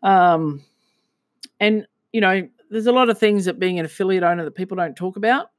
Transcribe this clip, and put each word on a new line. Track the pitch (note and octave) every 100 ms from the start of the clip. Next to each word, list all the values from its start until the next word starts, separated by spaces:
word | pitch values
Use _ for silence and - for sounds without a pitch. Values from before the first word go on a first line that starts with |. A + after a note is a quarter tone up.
Um, | G3 F#3+ F3+ E3 D#3+ C#3+ C#3 _ _ _ _ _ _ _ - _
and, | G#3 G#3+ G#3 _ _
you | A3+
know, | G3 F#3+ F#3 _ _
there's | G#3+ A3
a |
lot | B3+ B3
of | G#3+
things | G#3+ G#3 F#3
that | F3
being | F#3 F3+
an | D#3+
affiliate | - F#3+ F#3+
owner | F3 F3
that | D#3 C#3+
people | F#3+ F#3
don't | E3+ C3
talk | F3+ F#3+
about | G#3+ C4 -